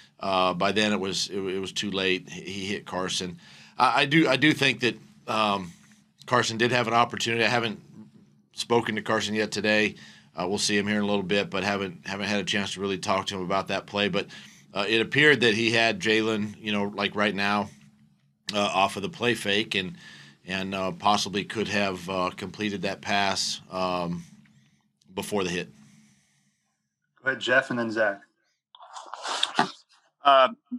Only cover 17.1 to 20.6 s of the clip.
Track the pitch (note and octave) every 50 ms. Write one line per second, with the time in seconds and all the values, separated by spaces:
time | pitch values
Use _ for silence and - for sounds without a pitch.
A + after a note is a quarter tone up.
17.1 | - G#2 G#2 G#2+ F#2+ F#2+ G2+ G2+ G#2 G#2 G2+ G2+ - - - - _ _ _ _
18.1 | _ _ _ _ _ _ _ - G#2 G#2 G2+ F#2+ D2 F#2+ G2 G2 - G2+ F#2+ F#2
19.1 | E2+ - A2+ A#2+ A#2 - - G2+ G2+ G#2 A2 - - G2+ F#2+ F2+ E2+ - - -
20.1 | - - - - - _ _ E2 F#2+ F#2+